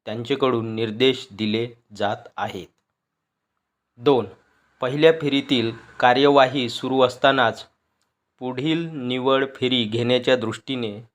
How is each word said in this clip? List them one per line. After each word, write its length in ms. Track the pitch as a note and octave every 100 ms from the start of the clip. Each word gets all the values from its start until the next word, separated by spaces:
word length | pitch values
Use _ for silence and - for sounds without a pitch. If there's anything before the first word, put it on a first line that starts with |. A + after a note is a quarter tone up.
| -
त्यांच्याकडून 680 | A2 A#2+ C#3 C3+ A#2+ A2+ A2
निर्देश 520 | A2+ G#2+ C3 B2+ -
दिले 360 | G2+ G#2+ A2 A#2+ A#2+ _ G2+
जात 200 | G2+ A2+ - -
आहेत. 300 | G#2 G2+ F2+ _ _ _ _ _ _ _ _ _ _ _ _ -
दोन, 280 | B2 C3 G2+ - _ _ _ -
पहिल्या 300 | B2+ C#3+ D#3+ D#3+
फेरीतील 500 | D3 C#3 C#3 C3 A2+ A2+ - -
कार्यवाही 720 | B2 B2 C#3+ C#3+ C3 C#3 A#2+
सुरू 320 | - C3 C3
असतानाच 640 | B2 B2+ C#3 C3+ A#2 - - _ _ _ _ _ _ -
पुढील 500 | B2+ B2+ D3+ E3 E3
निवड 540 | D#3 B2 B2+ B2+ C3+ C3+ -
फेरी 280 | B2+ B2+
घेण्याच्या 520 | A2 A2+ A#2+ B2 B2 B2+
दृष्टीने 720 | A2+ A2+ - B2+ A2+ G#2 B2